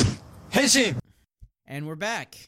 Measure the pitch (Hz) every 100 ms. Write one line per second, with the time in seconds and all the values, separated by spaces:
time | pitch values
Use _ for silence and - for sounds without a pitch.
0 | - - - - - 226 277 277 220 120
1 | - _ _ _ - _ - 139 151 156
2 | 202 220 127 -